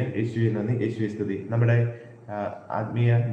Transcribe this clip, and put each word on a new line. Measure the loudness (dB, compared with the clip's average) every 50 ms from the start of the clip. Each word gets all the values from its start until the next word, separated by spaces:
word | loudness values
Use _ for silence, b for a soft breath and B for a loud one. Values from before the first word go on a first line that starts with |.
| 0 -2 -2 -2
യേശുവേ | -4 -2 0 0 0 2 2
നന്ദി. | 0 0 0 0 0 0
യേശുവേ | -2 -2 -2 -4 -4 -2
സ്തുതി. | -4 -4 -4 -4 -6 -4 -2
നമ്മുടെ, | 0 2 4 4 4 4 2 0 B B B B B -20 -14 -8 -6
ആ, | -4 -4 -6 -6 -10 -8 -6 -4 -4
ആത്മീയ | -4 -4 0 2 4 4 6 4 4 2